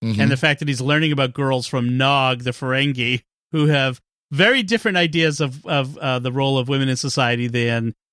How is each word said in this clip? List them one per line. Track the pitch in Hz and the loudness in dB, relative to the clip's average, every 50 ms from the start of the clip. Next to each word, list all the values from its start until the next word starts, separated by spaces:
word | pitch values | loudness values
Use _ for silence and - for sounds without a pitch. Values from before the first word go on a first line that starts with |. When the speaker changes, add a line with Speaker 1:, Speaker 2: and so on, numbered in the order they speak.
| - | -4
Speaker 1:
Mm-hmm. | 113 110 107 | -2 0 2
Speaker 2:
and | 139 139 | 2 2
the | 139 | 2
fact | 127 - 151 143 - | 2 2 0 0 0
that | 156 143 | -2 -4
he's | 135 120 | -4 -2
learning | 127 139 147 151 160 156 | 0 0 2 2 2 2
about | 147 139 135 127 123 | 2 0 0 -2 -2
girls | - 139 135 131 127 123 | -2 -2 0 0 -2 -2
from | - - 127 120 123 123 | -2 -2 -2 -2 0 0
Nog, | 131 135 135 143 139 131 131 127 120 | 2 2 2 2 2 2 0 0 -2
the | 120 127 | -4 -6
Ferengi, | 120 - 139 127 127 131 139 147 135 127 120 120 127 120 _ _ _ _ _ - | -6 -6 -4 -2 0 0 0 0 -2 -2 -2 -2 -2 -2 _ _ _ _ _ -4
who | - 156 147 151 | -2 2 2 2
have | 151 139 135 131 127 - _ _ _ _ _ - | 2 2 0 -2 -4 -8 _ _ _ _ _ -6
very | 143 139 190 226 262 262 | 0 2 4 4 4 2
different | 220 180 226 220 - 220 190 | 2 0 0 0 0 0 0
ideas | 180 175 165 151 170 165 160 147 139 | 2 0 2 2 2 0 0 0 0
of, | 156 135 123 151 - | -4 -4 -4 -8 -6
of, | 175 160 143 131 131 147 160 | -2 -2 -2 -2 -2 -6 -6
uh, | 156 135 127 127 | -4 -2 -2 -2
the | 123 127 | -2 -2
role | 123 135 135 135 135 131 | -2 0 0 2 2 0
of | 123 131 | 0 0
women | 143 135 135 135 | 0 0 0 0
in | 131 | -2
society | - - - - 139 127 120 120 120 120 | -2 -2 -2 0 0 0 0 0 0 -2
than | 120 120 120 117 117 117 117 113 117 113 _ _ _ | -2 0 0 0 0 0 0 -2 -4 -6 _ _ _